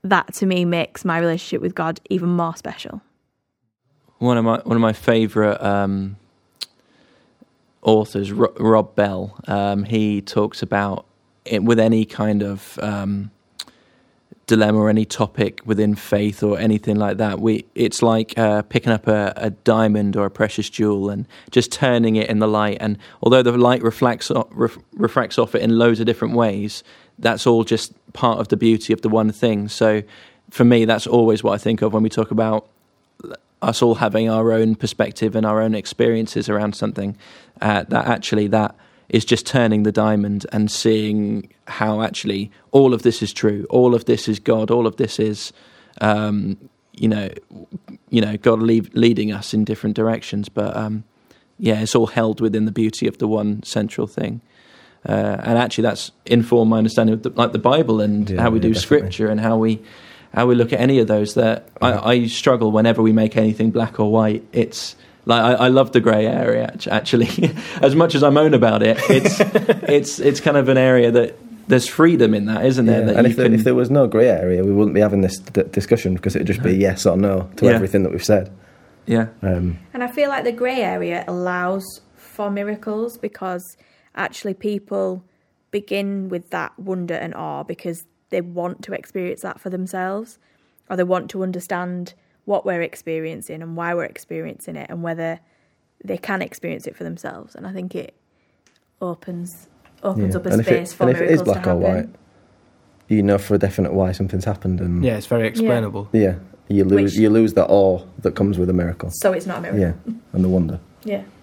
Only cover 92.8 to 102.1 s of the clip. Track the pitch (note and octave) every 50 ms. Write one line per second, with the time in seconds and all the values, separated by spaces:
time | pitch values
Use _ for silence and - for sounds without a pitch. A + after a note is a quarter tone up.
92.8 | E3+ - - - _ E3+ D#3+ D#3+ D#3+ D#3+ D#3+ - - - E3 D#3+ E3 E3 E3 E3
93.8 | E3+ E3+ F3 F3 - - - - - _ E3 D#3+ D#3+ D#3+ - - - - E3 D#3
94.8 | - - - E3+ E3+ E3+ E3 E3 E3 E3 E3 E3 _ _ _ _ _ _ _ _
95.8 | _ _ _ _ - G3 F#3+ F3 - - G3 F#3+ F#3 - - - - E3+ D#3+ D#3+
96.8 | - D#3+ - _ F3 E3 E3+ E3+ - - - - - - _ - F#3+ F#3+ F#3+ F#3+
97.8 | F3+ F3+ - F3+ - - _ _ _ _ _ _ _ _ _ _ _ _ _ _
98.8 | _ _ _ _ F#3+ F3+ E3+ E3+ - - F3 F3 F3 F3+ - - _ _ _ _
99.8 | _ _ _ _ - G3+ F#3+ A2 G2+ F#2 F#2+ F2+ - F#2 G#2 G#2+ A2+ - A#2+ -
100.8 | F3 - - - A#2+ B2 C3 E3+ E3+ D#3+ E3 F#3 F3+ - G2+ F#2+ F2+ F#2 F2+ F2
101.8 | F#2 F#2+ F#2+ G#2+ A2+ -